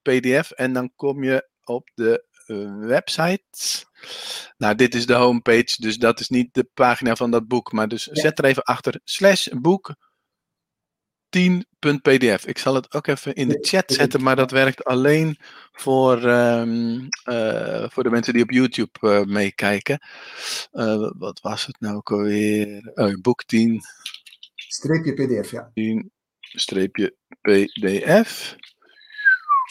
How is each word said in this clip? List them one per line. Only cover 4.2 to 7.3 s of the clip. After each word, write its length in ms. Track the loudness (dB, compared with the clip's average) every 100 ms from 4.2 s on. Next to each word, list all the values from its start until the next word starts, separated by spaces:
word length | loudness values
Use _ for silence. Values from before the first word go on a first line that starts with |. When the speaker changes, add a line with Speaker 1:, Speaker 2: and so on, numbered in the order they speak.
| -12 -14 -16 _
Speaker 1:
Nou, 180 | -2 2
dit 200 | 2 2
is 100 | 2
de 80 |
homepage, 640 | 4 4 2 4 2 2 -4
dus 160 | -6 0
dat 220 | 0 0
is 100 | -2
niet 240 | -2 0
de 160 | -2 -4
pagina 420 | 2 2 2 0 -2
van 160 | 0